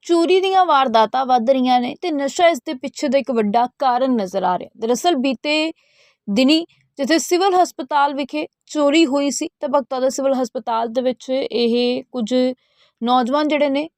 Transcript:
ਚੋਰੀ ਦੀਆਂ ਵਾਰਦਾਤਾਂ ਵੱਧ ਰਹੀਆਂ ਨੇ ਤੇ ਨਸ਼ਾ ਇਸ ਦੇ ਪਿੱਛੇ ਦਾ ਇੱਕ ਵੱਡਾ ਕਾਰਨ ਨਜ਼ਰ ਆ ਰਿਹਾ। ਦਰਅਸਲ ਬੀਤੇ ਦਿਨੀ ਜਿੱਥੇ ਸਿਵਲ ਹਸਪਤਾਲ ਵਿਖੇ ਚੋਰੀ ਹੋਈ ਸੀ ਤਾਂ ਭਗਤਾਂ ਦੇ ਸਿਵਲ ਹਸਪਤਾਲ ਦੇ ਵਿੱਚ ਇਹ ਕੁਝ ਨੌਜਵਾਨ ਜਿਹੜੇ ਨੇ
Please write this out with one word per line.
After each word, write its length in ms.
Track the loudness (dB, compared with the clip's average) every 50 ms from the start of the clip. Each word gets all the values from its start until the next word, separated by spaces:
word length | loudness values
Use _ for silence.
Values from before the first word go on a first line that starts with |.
| _
ਚੋਰੀ 380 | 0 0 2 2 2 2 2
ਦੀਆਂ 260 | 2 2 2 2 2
ਵਾਰਦਾਤਾਂ 600 | 4 4 2 2 4 4 2 2 4 2 -4 0
ਵੱਧ 240 | 2 2 2 4 2
ਰਹੀਆਂ 300 | 2 2 2 2 2 0
ਨੇ 140 | 0 -2 -8 -6 -6
ਤੇ 80 | -4
ਨਸ਼ਾ 380 | -4 -2 -4 -4 0 2 2 2
ਇਸ 100 | 2 2
ਦੇ 160 | _ -10 -10
ਪਿੱਛੇ 340 | -8 -10 -12 _ -4 -4 0
ਦਾ 100 | 0 0
ਇੱਕ 120 | 0 0
ਵੱਡਾ 360 | -2 -2 0 0 0 0 0 -2 _ _
ਕਾਰਨ 320 | -2 0 0 0 0 0
ਨਜ਼ਰ 320 | 0 -2 -2 -4 -4 -2 -2
ਆ 160 | 0 0 -2
ਰਿਹਾ। 120 | -4 -6 _ -8
ਦਰਅਸਲ 360 | -2 -2 -2 0 2 0 0
ਬੀਤੇ 560 | 2 0 -2 -2 -2 -2 -2 0 0 0 -2 -6 _ _ _ _ _ _ _ _ _ _ -4
ਦਿਨੀ 360 | 0 2 4 4 4 2 0 _ _ _ _ _ _
ਜਿੱਥੇ 220 | -8 -2 0 0 0
ਸਿਵਲ 440 | 0 0 0 2 2 2 4 2 2
ਹਸਪਤਾਲ 520 | 0 0 -12 -10 -4 0 0 0 0 0
ਵਿਖੇ 320 | -4 -6 -6 -6 -8 -8 -8 _ _ _
ਚੋਰੀ 400 | _ -2 0 2 4 4 4 2
ਹੋਈ 240 | 4 2 0 0 -2
ਸੀ 180 | -2 -4 -8 -8 _ _
ਤਾਂ 80 | -8 0
ਭਗਤਾਂ 320 | 0 0 0 _ -6 -2
ਦੇ 100 | -2 -2
ਸਿਵਲ 240 | -2 0 -2 0 0
ਹਸਪਤਾਲ 540 | 0 -2 -4 _ -10 -6 -4 -4 -4 -4 -4
ਦੇ 140 | -4 -2 -2
ਵਿੱਚ 280 | -2 -4 _ -6 -4
ਇਹ 760 | -4 -4 -4 -4 -2 -2 0 0 2 0 0 0 -2 -4 -6 _ _
ਕੁਝ 220 | -8 -4 -2 0 0 0 0 -2 _ _ _ _ _ _ _ _ _ -2
ਨੌਜਵਾਨ 460 | 0 2 2 2 0 0 0 0 0
ਜਿਹੜੇ 200 | 0 0 0 0
ਨੇ 200 | 0 -2 -4 -6 _